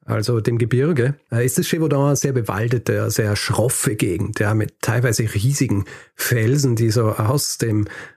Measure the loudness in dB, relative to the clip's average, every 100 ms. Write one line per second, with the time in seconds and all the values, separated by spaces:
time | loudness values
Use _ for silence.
0 | -4 -2 0 0 0 0 2 2 2 2
1 | 0 -2 -4 -2 0 0 0 0 2 2
2 | 2 2 0 -2 -2 -2 0 0 0 -2
3 | 0 0 0 0 0 0 0 0 -2 0
4 | -2 -2 -4 -2 0 0 -2 -4 -2 0
5 | 0 0 -2 0 0 0 0 0 -4 -10
6 | -20 -8 -2 0 2 2 2 2 2 2
7 | 0 0 0 0 -2 -4 -2 0 -2 -6
8 | -18